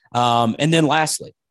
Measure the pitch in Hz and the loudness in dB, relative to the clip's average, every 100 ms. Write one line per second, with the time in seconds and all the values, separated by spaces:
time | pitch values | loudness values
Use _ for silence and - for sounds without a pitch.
0 | _ 120 123 120 117 - 151 165 156 156 | _ -2 0 2 0 0 0 2 2 0
1 | 156 - - - _ | -2 -4 -10 -20 _